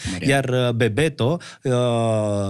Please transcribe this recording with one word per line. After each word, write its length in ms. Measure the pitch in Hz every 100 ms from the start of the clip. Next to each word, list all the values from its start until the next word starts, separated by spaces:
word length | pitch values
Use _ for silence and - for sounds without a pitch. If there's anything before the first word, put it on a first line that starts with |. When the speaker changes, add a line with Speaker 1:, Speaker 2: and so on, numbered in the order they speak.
| -
Speaker 1:
Mariana. 220 | 92 139 139 127
Speaker 2:
Iar, 200 | 127 123
uh, 60 |
Bebeto, 640 | 117 117 107 160 - 117 170 - -
uh, 880 | 139 123 123 117 113 110 107 101 98